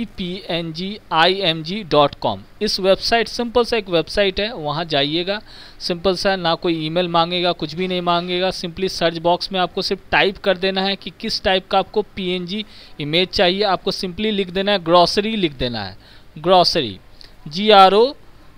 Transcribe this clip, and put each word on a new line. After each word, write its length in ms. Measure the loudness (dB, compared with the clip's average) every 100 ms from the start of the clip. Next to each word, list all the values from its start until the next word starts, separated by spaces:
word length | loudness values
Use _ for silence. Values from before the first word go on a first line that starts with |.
| -6 -8
पी 100 | -8 -8 -6
एन 220 | -6 -6
जी 240 | -6 -8 -10 -2
आई 200 | 4 4 2
एम 200 | -2 -2
जी 200 | -6 -8
डॉट 320 | 0 4 4 0
कॉम। 240 | -6 -6 -10 -6
इस 180 | -4 0
website 480 | 2 2 2 0 0
simple 360 | -6 -2 0
सा 140 | 0 -2
एक 120 | 0
website 500 | -2 0 0 0 0
है, 120 | -6
वहाँ 320 | -6 -4 -4 -2
जाइएगा, 540 | 0 0 -2 -4 -6 -10 -20 -20 -10
Simple 360 | -6 -2 0 0
सा 200 | 0 0
ना 180 | 0 0
कोई 300 | -2 -2 -2
email 220 | -2 0
मांगेगा, 440 | 2 0 0 -2
कुछ 220 | -2 -6 -6
भी 120 | -4
नहीं 140 | -2
मांगेगा, 480 | 0 0 -2 -2 -2
simply 380 | -4 -8 -6 -4
search 280 | 0 -2 0
box 320 | 0 0 -2
में 80 | -2
आपको 220 | -2 -2
सिर्फ 280 | -4 -4 0
type 260 | 2 2 0
कर 200 | -2 0
देना 240 | 0 -2
है 140 | -2 -4
कि 160 | -10 -10
किस 220 | -8 -2
type 240 | 0 0 2
का 120 | 0
आपको 220 | 0 -2 -4 -4
पीएनजी 500 | -4 -4 -4 -8 -10 -16 -16 -10
image 260 | -2 0 0
चाहिए। 340 | 2 2 2 0
आपको 260 | 0 -2
simply 400 | -6 -6 -4 -2
लिख 180 | -2 -2
देना 220 | -2 0
है 120 | 0
grocery, 520 | 4 6 6 2 -2 0
लिख 180 | -2
देना 300 | -2 -6 -6
है 120 | -10 -14 -20 -20 -20 -4
Grocery, 600 | 4 4 4 0 -4 -8 -18 -20 -20 -20 -12
जी 220 | -2 6
आर 220 | 8 8
ओ 200 | 8 2 -2 -20 -20 -20